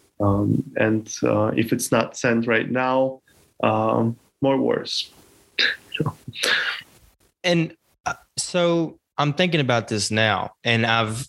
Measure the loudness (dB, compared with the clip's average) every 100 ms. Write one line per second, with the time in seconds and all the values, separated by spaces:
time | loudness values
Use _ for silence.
0 | _ -2 0 2 2 2 0 0 0 0
1 | -4 -2 0 2 0 0 0 -2 0 0
2 | 0 -2 0 0 2 0 0 -2 0 0
3 | 0 -4 _ _ _ -2 0 2 2 2
4 | 0 -2 _ -2 0 2 0 -2 -2 -8
5 | -8 -12 -20 _ _ -4 -2 -4 -10 -6
6 | -6 -6 -14 -6 -2 -2 -4 -8 -12 -20
7 | _ _ _ _ 0 0 0 -6 _ _
8 | -10 -10 _ -10 -4 0 2 0 -2 -8
9 | _ -2 -2 0 0 0 2 0 0 -4
10 | -2 2 2 0 -4 _ 0 2 2 2
11 | 0 -4